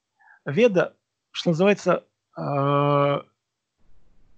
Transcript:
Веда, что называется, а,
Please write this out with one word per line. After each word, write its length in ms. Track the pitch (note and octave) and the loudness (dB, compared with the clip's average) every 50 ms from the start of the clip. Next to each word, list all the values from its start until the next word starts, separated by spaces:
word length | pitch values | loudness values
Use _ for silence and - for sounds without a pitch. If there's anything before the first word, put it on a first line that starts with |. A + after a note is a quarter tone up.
| _ _ _ _ _ _ _ _ - | _ _ _ _ _ _ _ _ -12
Веда, 520 | C#3 C#3 F3 A#3+ B3 F#3+ F3 - - - _ _ _ _ _ _ _ - | -6 0 2 2 2 2 2 -2 -2 -4 _ _ _ _ _ _ _ -14
что 180 | - - F3+ | -6 -2 -2
называется, 540 | E3 D#3 F#3 G3+ G3+ G3 - F3+ E3+ - - _ _ _ _ _ _ | 0 2 2 2 2 0 0 -2 -2 -2 -2 _ _ _ _ _ _
а, 880 | E3+ E3 D3 C#3+ C#3 C#3 C#3+ C#3+ C#3+ C#3+ C#3+ C#3+ C#3+ C#3+ C#3+ C#3+ C#3 - _ _ _ _ _ _ _ _ _ _ _ _ - - - - - _ _ - - - | -12 -8 -6 -4 -2 -2 0 0 0 2 2 2 0 0 0 -2 -4 -6 _ _ _ _ _ _ _ _ _ _ _ _ -20 -20 -20 -20 -20 _ _ -20 -20 -20